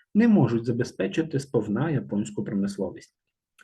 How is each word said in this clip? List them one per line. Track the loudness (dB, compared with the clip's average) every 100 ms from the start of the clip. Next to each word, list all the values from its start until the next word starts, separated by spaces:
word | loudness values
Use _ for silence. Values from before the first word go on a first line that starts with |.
| _ 2
не | 6
можуть | 6 4 2 0
забезпечити | -2 -4 -4 -4 -2 -2 -4
сповна | -2 -2 0 0 0
японську | -2 -2 -4 -4 -6
промисловість. | -4 -2 -4 -4 -8 -8 -18 _ _ _ _ _